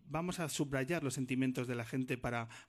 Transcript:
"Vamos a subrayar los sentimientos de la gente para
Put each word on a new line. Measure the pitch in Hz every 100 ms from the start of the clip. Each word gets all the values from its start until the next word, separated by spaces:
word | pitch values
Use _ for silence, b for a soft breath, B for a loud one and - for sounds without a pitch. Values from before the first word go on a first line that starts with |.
| -
"Vamos | 151 180 175
a | 160
subrayar | - 147 135 135 170
los | 139
sentimientos | 135 123 127 131 127 123
de | 120
la | 113
gente | 131 127 123
para | 123 117 113 B